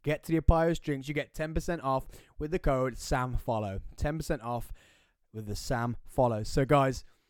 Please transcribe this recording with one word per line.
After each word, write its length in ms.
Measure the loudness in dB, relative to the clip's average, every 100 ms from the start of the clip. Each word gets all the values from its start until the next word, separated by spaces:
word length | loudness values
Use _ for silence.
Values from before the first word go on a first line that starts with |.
Get 180 | -4 -4
to 80 | 0
the 100 | 4
Papyrus 360 | 6 6 4 2
Drinks. 300 | -2 -4 -4
You 80 | -4
get 180 | -6
ten 220 | -6 -6 -4
percent 260 | -2 -2
off 260 | 0 -2 -2 -12 -18 -8
with 140 | -4
the 80 | 0
code 360 | 2 2 2 -2
sam 400 | -2 -2 0 -2
follow. 420 | -2 -2 -2 -4 -8 -4
Ten 200 | -2 -2
percent 260 | -2 -4
off 280 | -4 -6 -8 -14 -18 _ _ _ _
with 140 | -12 -8
the 80 | -8
sam 420 | -4 -2 -2 -4 -4
follow. 380 | 2 2 2
So, 200 | -2 0
guys, 400 | 4 6 4 0 -10 _ _